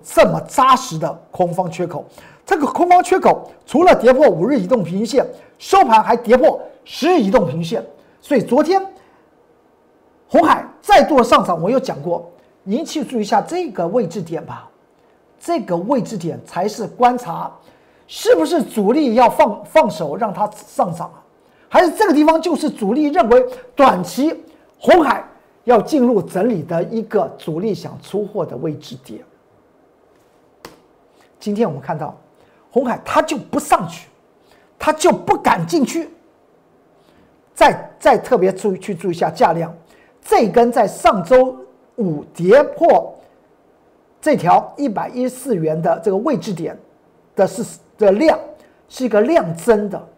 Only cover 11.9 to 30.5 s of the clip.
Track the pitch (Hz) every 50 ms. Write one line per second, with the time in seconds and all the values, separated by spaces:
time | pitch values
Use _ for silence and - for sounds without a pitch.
11.9 | 156 139 139 175 170 170 - - - _ _ _ _ _ - 190 202 277 330 -
12.9 | - 320 247 - 269 233 214 196 233 208 196 - 320 359 359 294 208 - 170 165
13.9 | 190 247 214 165 - 220 170 165 165 151 147 - 123 - - - _ _ _ _
14.9 | _ _ _ _ _ _ _ _ _ _ - - 339 320 208 - - 170 180 220
15.9 | 294 254 180 - 226 190 165 165 139 123 - - - 170 185 208 214 - 214 175
16.9 | - - 240 240 247 240 - 165 165 - 165 - - - _ _ _ _ _ _
17.9 | _ _ _ - - - - 415 494 339 320 269 330 320 240 - - 226 202 190
18.9 | 254 311 311 254 214 247 247 220 - - - 226 208 - - - - 320 294 214
19.9 | - - 170 143 147 190 233 214 185 165 208 208 - - - - - - 240 185
20.9 | 165 165 156 - - - _ _ _ _ _ _ _ _ _ - - 294 370 339
21.9 | - - 427 392 302 294 302 311 320 330 330 349 320 233 - 285 - - 214 -
22.9 | 247 294 302 285 294 370 320 208 240 254 254 - - - - - _ - 285 262
23.9 | 185 180 180 - - 233 277 320 330 - - - _ _ _ _ _ _ - -
24.9 | 320 370 311 262 214 180 - - - _ _ _ _ _ - 220 240 214 - -
25.9 | 311 285 240 240 247 202 165 - - 190 190 247 233 170 139 - 170 165 196 -
26.9 | 233 226 220 - - 202 165 - - - - - 156 160 196 226 190 - - -
27.9 | - - - - - 196 208 196 - 208 160 135 - 135 156 165 151 131 - -
28.9 | - 127 _ - 107 - - _ _ _ _ _ _ _ _ _ _ _ _ _
29.9 | _ _ _ _ _ _ _ _ _ _ _ _